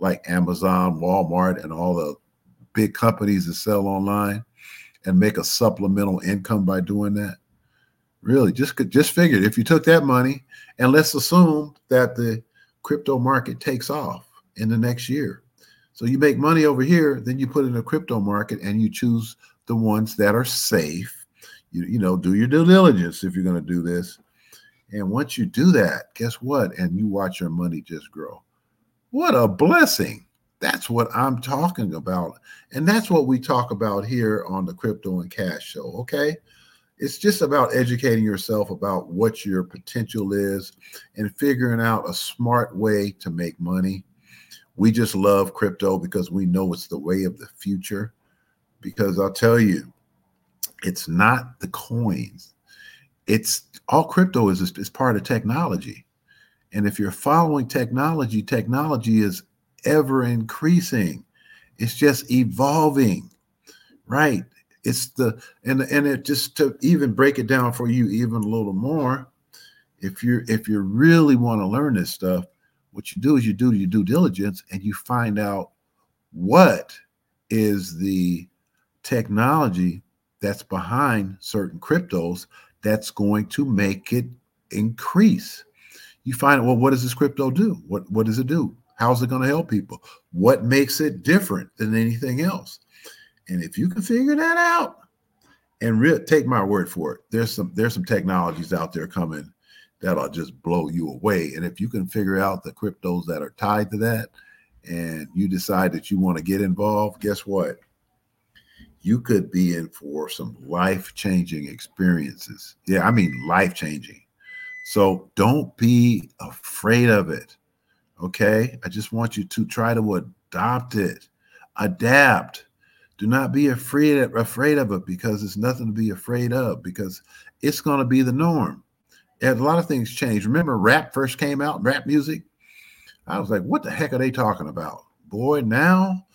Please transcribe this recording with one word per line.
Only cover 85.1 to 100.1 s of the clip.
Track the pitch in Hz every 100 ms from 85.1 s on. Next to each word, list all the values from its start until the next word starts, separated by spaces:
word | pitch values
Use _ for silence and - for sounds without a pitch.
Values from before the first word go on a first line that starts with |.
| 175 220 - - - - _ _ - - _
You | -
find, | 123 139 143 120
well, | 120
what | 131
does | 135
this | 123
crypto | 120 143 - 135
do? | 127 214 - -
What, | 95 92
what | 104 110
does | 110
it | 127
do? | 160 117 - _ -
How's | 117 123
it | 127
gonna | 131 131
help | 151 170
people? | 107 92 - - - _
What | 85 104 135
makes | 113 135 139 -
it | 151 92
different | 87 185 190 98 - _
than | 110
anything | 113 113 117 131 123
else? | 170 - - - _ _ - - _ _ -
And | -
if | - -
you | 175
can | 180
figure | 185 233 269
that | 294 330 339
out, | 339 339 285 - _ _ _ _ _ _ _ _
and | 117 110
re-, | 143 147 -
take | 156 127
my | 120
word | 95 101 87
for | 90 76
it, | - _
there's | 113 113
some, | - 90
there's | 90 117
some | 110
technologies | 90 104 90 92 87 80 80
out | 87 82
there | 85 78
coming | - 82 76 78 _ _ _ _ _
that'll | 92